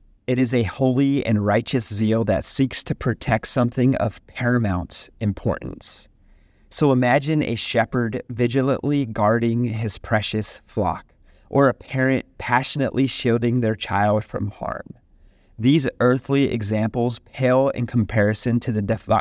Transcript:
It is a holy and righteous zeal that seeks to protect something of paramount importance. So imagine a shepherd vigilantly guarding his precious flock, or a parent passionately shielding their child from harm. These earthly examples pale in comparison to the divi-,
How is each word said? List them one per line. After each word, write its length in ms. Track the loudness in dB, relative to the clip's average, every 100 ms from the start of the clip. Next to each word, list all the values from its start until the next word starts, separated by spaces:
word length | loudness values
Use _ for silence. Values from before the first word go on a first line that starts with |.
| _ _ -2
It 100 | 0
is 160 | 2
a 80 | 2
holy 640 | 0 0 0 2 2 0 0
and 180 | 0
righteous 480 | 2 0 0 -2 -4
zeal 300 | -2 0 2
that 200 | 2 0
seeks 400 | -2 -2 -2 -2
to 100 | -6
protect 540 | -4 -4 -4 0 -2 0
something 480 | 0 0 2 2 2
of 280 | -2 -4 -12
paramount 840 | -6 -2 0 0 -2 -4 -8 -12 _
importance. 920 | -4 -2 -4 -4 -6 -12 -12 -14 -16 _ _ _ _ _ _
So 220 | 0 4
imagine 500 | 4 4 2 2 0
a 140 | 0 -4
shepherd 680 | -2 0 0 0 -2 -4 -6
vigilantly 800 | -2 0 2 0 0 0 0 -2
guarding 580 | 0 2 4 2 0
his 340 | 0 -2 -4 -6
precious 640 | -2 -2 0 -4 -6 -10 -8
flock, 400 | -2 -2 -2 -10 _ _ _ -4
or 180 | 2 2
a 60 |
parent 500 | 2 -4 -2 0 0 -4 -10
passionately 680 | -2 0 0 -2 -2 0 -2
shielding 540 | -2 0 0 0 0
their 140 | 0
child 500 | -2 -2 0 2 0
from 260 | -2 -6 -6
harm. 340 | -6 -8 -8 -12 -20 _ _ -20 _ _ -2
These 280 | 2 2 2 0
earthly 500 | 2 2 0 0 2
examples 680 | 0 -2 -2 -2 0 -2 -4
pale 500 | -10 -2 2 2 2
in 180 | -2 -2
comparison 720 | 0 2 2 2 2 0 -2
to 120 | 0
the 80 | -2
divi-, 380 | -2 -4 0 0